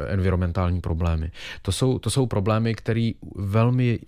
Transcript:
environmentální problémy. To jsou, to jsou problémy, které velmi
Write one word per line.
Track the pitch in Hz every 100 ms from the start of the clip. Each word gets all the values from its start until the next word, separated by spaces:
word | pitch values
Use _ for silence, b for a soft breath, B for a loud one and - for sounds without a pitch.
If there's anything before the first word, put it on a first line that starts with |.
| -
environmentální | 95 92 87 90 85 90 90
problémy. | 87 80 85 82 82 - B B
To | -
jsou, | 95 131 113
to | 113
jsou | 139 123
problémy, | 104 101 107 113
které | 110 - 113 113 - 92 98
velmi | 98 107 117 127 123 113